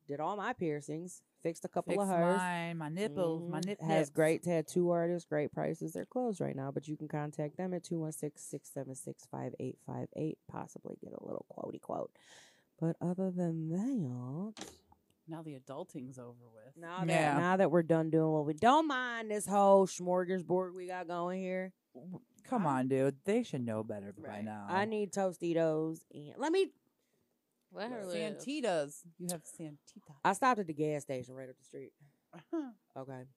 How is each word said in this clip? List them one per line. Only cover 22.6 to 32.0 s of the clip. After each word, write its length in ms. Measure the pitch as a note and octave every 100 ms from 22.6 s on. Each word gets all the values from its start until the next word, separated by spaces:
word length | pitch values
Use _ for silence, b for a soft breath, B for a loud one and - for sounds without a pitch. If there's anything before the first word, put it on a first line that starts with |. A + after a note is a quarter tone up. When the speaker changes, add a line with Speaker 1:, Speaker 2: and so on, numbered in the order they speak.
| E3
Speaker 1:
I 120 | C3
Speaker 2:
on, 100 | C3
dude. 260 | C3 C3+ C#3
They 200 | - A3+
should 180 | A#3 C#3+ A#2
know 180 | A2
better 300 | A2 G#2 G2 G2+
by 60 | G#2
Speaker 1:
Right. 160 | G#2
Speaker 2:
now. 220 | G#2+ G#2+ G#2
Speaker 1:
I 140 | F#3
need 300 | G#3+ G#3+ G#3
Tostitos 880 | G3 F#3+ F3 F3 E3 D#3+ D#3 D#3+ D#3+ -
and 200 | - D3 -
let 140 | C#4+
me 200 | F#4 E4 - _ _ _ _ _ _ _ _ _
Speaker 4:
Let 180 | F3+ A3
her 140 | A#3+ F#3
live. 320 | E3+ D#3+ C#3+
Speaker 3:
Santitas. 640 | D3+ D4+ A#3 E3+ C#3+ - E3+ -
You 80 | F3
have 120 | E3+
Santita. 680 | - - D#3+ D3 - - - D3
Speaker 1:
I 80 | E3+
stopped 260 | G3 C4 A3+
at 80 | E3+
the 60 |
gas 280 | D3+ D3+ D3
station 320 | C#3 C3 B2+ C3
right 140 | C3
up 80 | B2+
the 60 | _
street. 260 | C#3+ C3 -